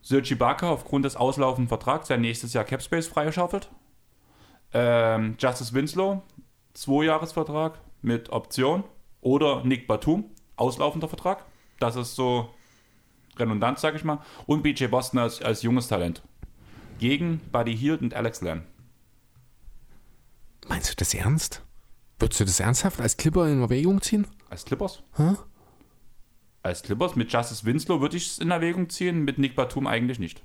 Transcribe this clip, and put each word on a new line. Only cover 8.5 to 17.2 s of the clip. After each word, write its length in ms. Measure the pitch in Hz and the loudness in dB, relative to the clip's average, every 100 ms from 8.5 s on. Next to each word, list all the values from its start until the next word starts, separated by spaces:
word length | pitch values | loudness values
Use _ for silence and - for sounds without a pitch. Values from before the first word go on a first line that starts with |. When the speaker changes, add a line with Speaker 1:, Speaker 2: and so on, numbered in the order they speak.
| - 131 175 196 - - - | 0 0 0 -4 -14 -20 -4
Speaker 1:
Oder 420 | 127 139 147 127 | 2 4 4 2
Nick 240 | 127 127 - | 0 0 0
Batum, 380 | 107 - 180 208 - _ - | 0 2 0 -2 -14 _ -2
auslaufender 500 | 123 123 147 156 160 | -2 2 -2 -2 -6
Vertrag. 380 | 160 180 196 - _ _ - | -4 -4 -4 -8 _ _ -4
Das 160 | 120 120 | -2 -2
ist 200 | 123 - | -6 -2
so 380 | 127 123 117 - _ _ _ _ _ _ _ - | 0 2 -2 -12 _ _ _ _ _ _ _ -2
redundant, 400 | 113 107 117 135 | 0 2 0 2
sag 160 | 156 156 | -2 0
ich 80 | |
mal. 160 | 156 147 - - - | -4 -4 -8 -18 0
Und 160 | 151 | 2
B 100 | 151 | 2
J 200 | 143 127 | 2 2
Boston 280 | 123 127 127 | 2 2 0
als, 220 | 117 - | 0 0
als 220 | - 110 | -2 0
junges 240 | 117 127 120 | 2 2 2
Talent. 340 | 101 87 82 - - - - - - - - | 0 0 -4 -14 -20 -20 -20 -20 -20 -18 -2
Gegen 400 | 120 143 | 0 2